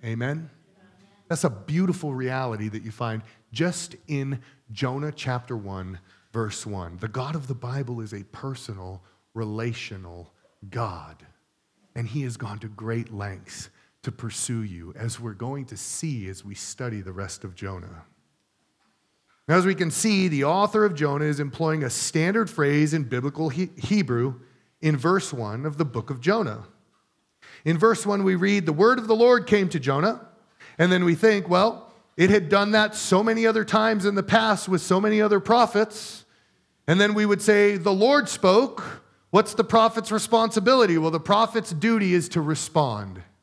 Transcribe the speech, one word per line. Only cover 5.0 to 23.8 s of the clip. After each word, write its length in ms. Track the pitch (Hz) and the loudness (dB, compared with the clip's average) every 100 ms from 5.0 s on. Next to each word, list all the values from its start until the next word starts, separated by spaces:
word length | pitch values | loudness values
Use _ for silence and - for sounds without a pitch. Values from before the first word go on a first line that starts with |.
| 151 | -8
chapter 440 | 147 131 123 120 117 | -8 -6 -6 -6 -10
one, 440 | 101 95 92 90 _ _ _ | -8 -10 -10 -12 _ _ _
verse 320 | 117 110 - 110 | -6 -6 -6 -10
one. 320 | 101 87 87 | -8 -10 -10
The 100 | - | -8
God 280 | 127 131 160 | -8 -6 -6
of 100 | 131 | -6
the 80 | |
Bible 480 | 123 120 135 120 120 | -8 -6 -8 -6 -8
is 100 | 107 | -10
a 120 | 104 | -12
personal, 800 | 98 - 135 127 - 98 92 95 _ _ _ 113 | -14 -14 -12 -12 -12 -12 -12 -14 _ _ _ -10
relational 960 | 107 107 120 120 - 98 87 87 82 _ _ _ 98 | -8 -6 -6 -6 -10 -14 -16 -16 -20 _ _ _ -14
God. 600 | 117 110 85 76 80 _ _ _ _ _ _ _ | -8 -8 -8 -16 -20 _ _ _ _ _ _ _
And 140 | 120 113 | -10 -8
he 160 | 135 | -6
has 140 | 131 113 | -6 -8
gone 200 | 107 104 | -10 -10
to 80 | 107 | -14
great 460 | 104 110 117 113 | -12 -6 -6 -6
lengths 560 | 104 101 92 - - - _ _ _ | -10 -10 -12 -16 -18 -18 _ _ _
to 100 | - | -12
pursue 520 | - 113 - - 117 | -10 -10 -8 -6 -6
you, 300 | 107 87 85 - | -6 -10 -14 -8
as 240 | 117 117 | -8 -8
we're 140 | 117 | -10
going 320 | 95 120 139 127 | -10 -8 -8 -10
to 120 | - | -12
see 500 | - - 165 123 95 | -12 -8 -6 -6 -8
as 160 | 95 | -12
we 120 | 101 101 | -14 -14
study 460 | - - 127 107 | -14 -8 -8 -8
the 120 | 92 | -10
rest 300 | 92 95 - | -10 -10 -10
of 100 | 98 | -14
Jonah. 520 | 90 98 92 92 85 - _ _ _ _ _ _ _ _ _ _ _ _ _ - | -12 -10 -10 -14 -18 -20 _ _ _ _ _ _ _ _ _ _ _ _ _ 2
Now, 100 | 170 | 4
as 80 | 185 | 4
we 80 | 185 | 0
can 160 | 170 | -2
see, 360 | - 220 196 185 | 0 2 2 2
the 160 | 143 | 2
author 420 | 139 180 208 220 208 | 0 2 2 2 0
of 100 | 156 | 2
Jonah 300 | 151 143 151 | -2 0 -2
is 140 | 143 | -2
employing 440 | 143 - 165 156 | -6 -2 -2 0
a 60 | 131 | -2
standard 580 | - - 165 170 214 202 | -4 -2 0 2 0 -2
phrase 460 | - 143 147 151 156 | 0 2 4 2 0
in 80 | |
biblical 460 | 127 123 139 139 160 | -2 -4 -4 -4 -6
He-, 200 | 131 180 | -2 -6
Hebrew 640 | - | -6